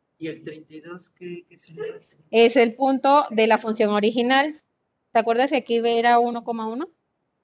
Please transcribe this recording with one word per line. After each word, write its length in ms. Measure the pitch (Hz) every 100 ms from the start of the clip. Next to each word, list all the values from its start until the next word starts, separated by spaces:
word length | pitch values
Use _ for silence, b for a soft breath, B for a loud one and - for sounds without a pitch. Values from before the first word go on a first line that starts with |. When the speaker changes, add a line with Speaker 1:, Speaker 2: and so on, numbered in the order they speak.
| _ _
Speaker 1:
¿Y 100 | 160
el 160 | 160
treinta 300 | 156 156 156
y 60 | 156
dos 300 | 170 180 -
qué, 340 | _ 175 175 _
qué 100 | 175
se 140 | _
le 220 | 165 440 -
hace? 220 | - _ _
Speaker 2:
Es 260 | 220 233 254
el 180 | 233 226
punto 500 | 269 269 262 285 -
de 180 | 220 220
la 100 | 214
función 320 | 226 214 214
original. 680 | 208 208 233 240 269 302 302 _ _ _ _ _
¿Te 60 | 233
acuerdas 320 | 220 233 277
que 60 | 294
aquí 220 | - 233
era 360 | 233 233 233 240
uno 240 | 240 233
coma 240 | 233 226 220
uno? 200 | 233 349 _ _ _ _ _